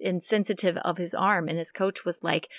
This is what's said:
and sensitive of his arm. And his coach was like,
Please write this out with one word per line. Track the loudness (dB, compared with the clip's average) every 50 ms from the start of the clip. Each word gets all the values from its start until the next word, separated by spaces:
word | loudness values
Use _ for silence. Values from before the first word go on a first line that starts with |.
| -2
and | -2 0 0 2
sensitive | 2 2 2 2 0 0 2 2 0 0 0
of | -2 -2 -2 -2
his | -2 -2 0
arm. | 2 2 2 2 2 2 0
And | -2 -2
his | -4 -4 -2
coach | -2 -2 0 0 -2 -2
was | -4 -4 -2 0
like, | 0 0 0 -2 -4 -10